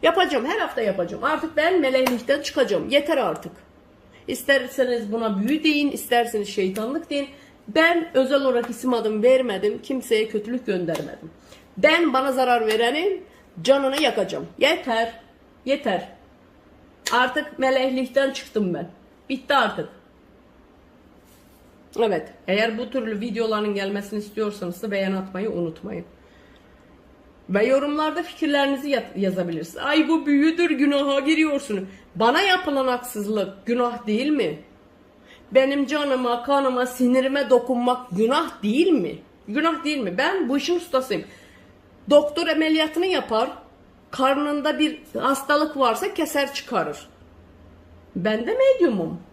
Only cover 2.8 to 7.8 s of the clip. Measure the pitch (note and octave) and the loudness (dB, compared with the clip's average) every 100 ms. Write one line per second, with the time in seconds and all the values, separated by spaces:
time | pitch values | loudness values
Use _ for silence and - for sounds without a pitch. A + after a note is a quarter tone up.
2.8 | F3+ C#4 D4 D4+ G#3 E3 - - - - | 2 2 2 0 0 -4 -10 -18 -20 -20
3.8 | - - - - - B3 - C#4 B3+ - | -20 -20 -20 -20 -8 -6 2 2 2 -2
4.8 | B3 A#3+ G#3 A3+ A3+ G3 A3 D4+ D#4+ D4 | 0 0 -2 -2 -2 0 0 2 2 2
5.8 | C#4+ - - A#3+ A#3 A3 G3+ G3+ F#3 G3 | 0 -2 0 2 2 -2 -4 -2 -2 -2
6.8 | A3 D4+ E4 C#4+ C#4 - - - - B3+ | -4 -6 -4 -6 -6 -12 -20 -20 -2 4